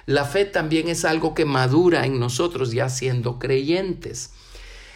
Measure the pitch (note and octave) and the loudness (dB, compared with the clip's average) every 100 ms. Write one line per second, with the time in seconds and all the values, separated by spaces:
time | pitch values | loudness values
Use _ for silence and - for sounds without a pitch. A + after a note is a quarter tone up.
0 | - C#3+ C#3 G3 G3+ F#3 D#3 D#3+ E3 E3 | -2 0 2 0 0 0 0 0 0 0
1 | E3 D#3+ D#3+ D#3+ D#3 C3 B2+ C#3+ F3+ D#3 | 0 0 0 0 0 2 4 6 6 4
2 | C3 C3 A#2+ - F3 D#3+ B2+ A#2 B2+ B2+ | 2 0 -2 0 -2 -2 -2 -2 -2 -2
3 | B2+ B2 A#2 B2 B2+ C3+ C#3 F3+ F#3+ E3+ | -2 -2 -2 -4 0 0 2 0 -2 -6
4 | - - - - - - - - - | -8 -12 -14 -18 -20 -20 -20 -20 -20